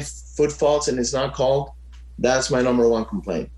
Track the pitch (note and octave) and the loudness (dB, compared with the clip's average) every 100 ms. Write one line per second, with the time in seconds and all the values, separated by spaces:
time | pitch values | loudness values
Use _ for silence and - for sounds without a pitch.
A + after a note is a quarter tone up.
0 | C#3+ - - - D3+ D3 D3 D3 C#3+ B2+ | -2 -12 -16 0 0 2 2 2 0 -2
1 | A#2+ C3 C#3 - C3 C#3 C#3+ - - - | -2 -2 -4 0 0 0 -2 -12 -20 -20
2 | - - A#2+ C3 - C3 B2+ B2 A#2 A2+ | -20 -2 2 2 2 0 2 4 4 2
3 | G#2+ G2+ G2 E2 C#2 | -2 -6 -4 -6 -6